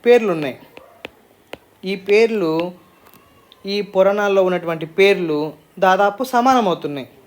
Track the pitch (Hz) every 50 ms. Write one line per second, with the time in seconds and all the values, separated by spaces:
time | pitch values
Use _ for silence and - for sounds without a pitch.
0 | - 240 240 240 220 202 175 160 151 135 117 - - - _ - - - _ _
1 | _ - _ _ _ _ _ _ _ _ - _ _ _ _ _ - 185 196 190
2 | 190 196 202 214 226 226 226 214 175 160 160 165 175 180 180 - _ _ _ _
3 | _ - _ - _ _ _ _ _ _ _ _ _ 196 196 208 202 196 - 190
4 | 190 196 202 208 208 202 196 196 185 185 180 175 170 165 165 160 160 156 - -
5 | 196 196 196 180 180 160 151 147 151 156 - - _ _ _ - 190 185 185 190
6 | 202 202 202 - 262 247 - 240 240 262 262 254 226 190 170 165 - 147 147 139
7 | 123 - - - _